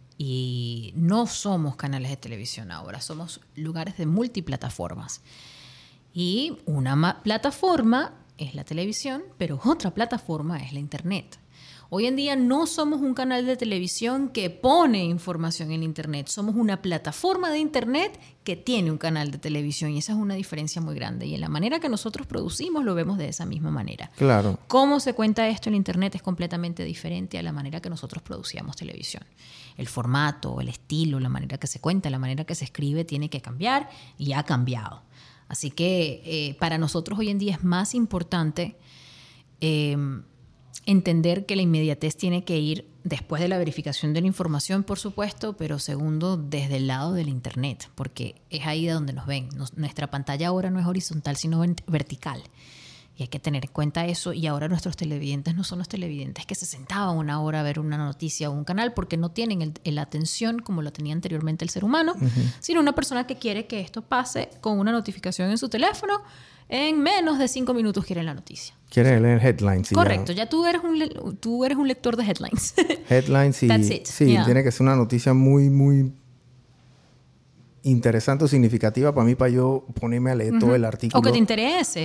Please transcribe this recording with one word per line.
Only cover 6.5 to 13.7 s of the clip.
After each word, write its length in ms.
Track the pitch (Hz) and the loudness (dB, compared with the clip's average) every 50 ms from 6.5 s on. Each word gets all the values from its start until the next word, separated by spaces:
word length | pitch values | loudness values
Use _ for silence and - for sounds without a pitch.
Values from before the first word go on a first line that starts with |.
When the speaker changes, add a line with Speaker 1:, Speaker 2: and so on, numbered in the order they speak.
| - - - | -8 -8 -6
Speaker 1:
una 300 | - 147 139 131 127 135 | -4 -2 -2 -2 0 2
ma-, 260 | 147 160 180 - - - | 2 2 2 0 -2 -2
plataforma 880 | 214 214 226 - 285 277 - - 381 349 302 233 220 233 262 320 - - - - _ _ | -2 -2 0 -2 -4 -2 0 2 2 2 4 4 4 4 2 0 -4 -8 -18 -20 _ _
es 180 | - 156 135 - | -12 -12 -10 -10
la 80 | 143 143 | -12 -10
televisión, 560 | - 156 160 180 208 202 - - 269 262 277 370 392 - | -6 -6 -4 -4 -4 -4 -6 -6 -6 -8 -8 -10 -12 -8
pero 220 | _ 185 160 147 131 - | _ -6 -4 -4 0 2
otra 300 | 233 330 330 - 185 - | 2 2 2 0 -4 -2
plataforma 680 | 196 226 233 247 226 - - 160 156 147 160 170 143 | -2 -2 -2 -2 -8 -4 -6 -6 -4 -4 -6 -6 -6
es 120 | 135 127 143 | -8 -10 -8
la 60 | 139 | -10
internet. 600 | 147 147 - 139 160 170 202 175 - - - - _ _ _ - - - - - - _ | -8 -8 -10 -8 -6 -4 -4 -6 -6 -10 -20 -20 _ _ _ -20 -20 -20 -20 -20 -14 _
Hoy 140 | 175 190 220 | -4 -2 0
en 100 | 247 262 | 0 0
día 200 | 269 277 285 277 | 0 0 0 0
no 320 | 269 247 240 262 285 330 | 2 2 4 4 2 2
somos 340 | 311 - - 302 294 311 277 | 0 0 -2 0 0 0 0
un 140 | 285 269 254 | 0 -2 -2
canal 320 | 277 262 262 254 247 247 | -2 -2 0 0 0 0
de 100 | 254 254 | -2 -2
televisión 720 | 247 247 220 | -2 -2 -2